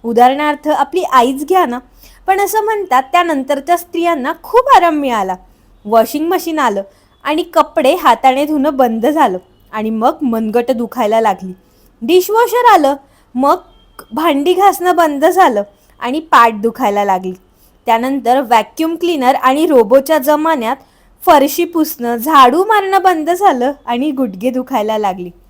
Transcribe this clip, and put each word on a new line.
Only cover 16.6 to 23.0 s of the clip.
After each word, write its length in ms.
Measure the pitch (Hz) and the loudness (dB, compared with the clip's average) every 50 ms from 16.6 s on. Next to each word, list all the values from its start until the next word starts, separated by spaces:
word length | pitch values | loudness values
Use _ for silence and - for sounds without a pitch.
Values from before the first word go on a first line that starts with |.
| 202 226 226 - 254 208 202 202 202 | -4 -6 -4 -2 -4 -2 0 0 0
लागली. 280 | 202 190 185 185 185 185 180 _ _ _ _ _ _ _ _ _ | 0 -2 -2 -4 -8 -12 -12 _ _ _ _ _ _ _ _ _
त्यानंतर 560 | - 226 226 240 262 277 277 233 226 254 269 | -2 -2 0 0 -4 -4 -4 0 0 0 0
व्हॅक्यूम 540 | 277 214 240 226 208 - _ - 320 320 339 | 2 2 0 0 0 -2 _ -6 -4 -4 -4
क्लीनर 400 | 330 349 339 349 294 254 247 269 | -4 -4 -4 -2 0 0 0 0
आणि 300 | - - 254 262 294 320 | 2 2 0 2 2 0
रोबोच्या 520 | 339 302 247 220 196 247 277 269 277 320 | 2 4 4 4 6 4 2 4 2 -2
जमान्यात 580 | 302 254 285 302 302 311 320 320 277 226 220 262 - - _ _ _ _ _ _ _ - | 0 2 0 0 0 0 -2 -2 -2 -2 -4 -6 -6 -10 _ _ _ _ _ _ _ 2
फरशी 400 | 370 320 285 269 294 - - 339 | 4 4 6 4 2 0 -4 -4
पुसणं, 500 | 339 339 339 311 302 - - 240 240 240 | -4 -2 -2 -2 -2 -4 -8 -6 -6 -6
झाडू 480 | 233 226 302 320 285 262 247 247 330 381 | -4 -4 2 4 6 6 6 4 2 0
मारणं 380 | 427 453 415 392 381 381 392 | 2 0 0 0 0 -2 2